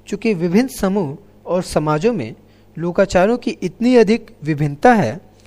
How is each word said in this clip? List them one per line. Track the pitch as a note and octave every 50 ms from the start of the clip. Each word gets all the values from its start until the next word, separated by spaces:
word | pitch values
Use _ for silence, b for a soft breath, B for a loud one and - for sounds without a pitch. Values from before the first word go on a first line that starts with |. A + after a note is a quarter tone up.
| _
चूंकि | - G#3 G3 - A3+ G#3
विभिन्न | D#3+ F3 F3 E3+ G#3+ C4 B3+
समूह | - - G3+ F#3+ F#3+ G#3 F3 E2 E2 - - - _ _ -
और | - E3+ F#3
समाजों | F3 - - E3+ D3+ D#3 D3+ D3+ E3 A#3+
में | A#3+ F3 A2+ A2 - - _ b b b b b b D#3+
लोकाचारों | E3 F3 E3+ - G3 - - F3+ F3+ G#3+ A#3+ A#3+
की | - A#3
इतनी | - - F#3 F3 - - A#3 B3 B3+
अधिक | A#3+ G#3+ F3+ A3+ A#3 - - - -
विभिन्नता | D3+ D3+ D#3 C#3 D3+ C#3+ C#3+ - - B3+ A#3+
है, | G#3 D#3+ A2 A#2+ F#3 - - b b b